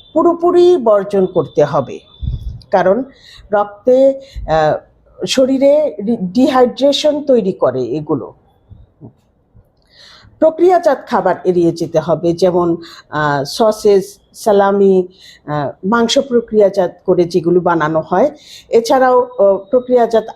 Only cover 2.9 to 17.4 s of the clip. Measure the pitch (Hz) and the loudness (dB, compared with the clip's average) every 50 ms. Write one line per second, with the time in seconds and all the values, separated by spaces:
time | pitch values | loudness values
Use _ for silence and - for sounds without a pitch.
2.9 | 196 240 269 - - _ _ - - - - - 202 202 208 208 - - _ 254 | 0 0 -2 -6 -12 _ _ -20 -20 -20 -10 -4 -2 -2 -2 -4 -8 -4 _ 2
3.9 | 254 262 269 269 269 269 - - - - - - 156 160 156 151 127 - - _ | 2 4 4 2 2 0 -6 -16 -16 -12 -6 -4 -2 0 0 0 -2 -2 -6 _
4.9 | _ _ _ _ _ - - 185 - 262 269 254 269 254 269 277 285 302 302 269 | _ _ _ _ _ -12 -10 -4 0 0 0 2 2 2 2 4 4 2 2 -2
5.9 | - - 202 214 233 - 185 175 185 247 262 302 262 254 247 240 247 - 254 285 | -4 -6 -6 -4 -4 -4 -4 -4 0 0 0 2 4 2 2 2 0 0 0 0
6.9 | 277 - - 302 285 294 294 294 262 233 190 190 - - 160 135 127 131 127 110 | 0 0 0 -2 -2 -2 0 0 0 2 0 -2 -2 -2 -2 -2 -2 -2 -4 -6
7.9 | 135 156 151 156 156 131 98 76 - _ _ _ _ _ _ _ - - - _ | -6 -6 -6 -4 -4 -6 -6 -8 -16 _ _ _ _ _ _ _ -20 -20 -20 _
8.9 | _ _ - 117 - _ _ _ _ _ _ _ _ _ _ _ _ _ _ _ | _ _ -20 -20 -20 _ _ _ _ _ _ _ _ _ _ _ _ _ _ _
9.9 | _ _ - - - - - _ _ _ 311 320 320 320 339 370 370 339 339 311 | _ _ -20 -20 -20 -20 -20 _ _ _ 0 0 0 2 2 2 2 2 2 0
10.9 | 269 - - - 240 202 180 185 170 - - 175 180 180 170 165 165 - 170 - | -2 -2 -4 -4 -4 -2 0 -2 -2 -2 -2 -2 0 0 0 0 0 -2 -6 -4
11.9 | - 160 147 175 160 165 170 170 170 170 190 180 170 180 175 170 165 165 - - | -4 -4 -2 -2 -2 -2 -2 -2 -2 0 0 0 0 0 0 -2 -2 -4 -6 -12
12.9 | - - - _ - 151 151 147 143 139 139 143 - - 233 214 214 214 - 208 | -20 -20 -18 _ -6 -4 -2 -2 -2 -2 -4 -6 -4 0 0 0 0 0 0 2
13.9 | 202 190 190 - - - _ _ _ - - 226 202 202 202 196 196 202 196 196 | 2 2 0 -2 -8 -20 _ _ _ -6 -2 0 2 2 2 2 2 2 2 4
14.9 | 190 185 180 180 - _ - - - _ _ - 147 151 143 127 - - - 190 | 4 2 0 -2 -8 _ -20 -20 -20 _ _ -8 -6 -6 -6 -6 -8 -8 -4 -2
15.9 | 233 233 233 226 - 269 269 269 240 233 226 - 220 214 208 190 202 202 180 170 | 0 0 0 0 0 -2 -2 0 -2 -2 -2 0 2 2 2 2 2 0 -2 -4
16.9 | - - _ - 180 180 175 170 - 180 | -4 -6 _ -2 0 0 0 0 -2 -2